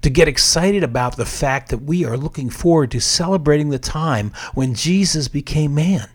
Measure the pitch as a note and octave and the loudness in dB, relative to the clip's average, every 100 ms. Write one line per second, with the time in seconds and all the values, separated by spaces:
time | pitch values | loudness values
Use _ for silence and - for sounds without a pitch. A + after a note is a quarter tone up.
0 | D3+ C3 D#3 C3+ - E3 F#3 G3+ D3+ B2 | 2 4 4 4 0 2 2 2 0 -2
1 | B2 A#2+ A2+ - C#3 C3+ - A#2+ C#3+ F3 | -4 -4 -6 -2 -2 -2 -4 -6 -2 -2
2 | C#3+ A#2 D3+ - B2+ - F3 E3 C3 B2+ | 0 -2 -6 -6 -8 0 4 4 2 -2
3 | - - F3 F#3+ D3 D3 D3+ C3+ - D#3 | -2 0 0 0 2 2 2 -2 -4 -4
4 | D#3+ A#2 G#2 - - - C3 A2+ D#3+ F#3 | 0 0 -2 -8 -8 -2 -2 0 0 2
5 | F#3+ D#3 C3 D3 C#3+ D3+ D3+ D3 E3 F#3 | 2 0 -2 -6 -2 0 2 2 2 0
6 | - | -2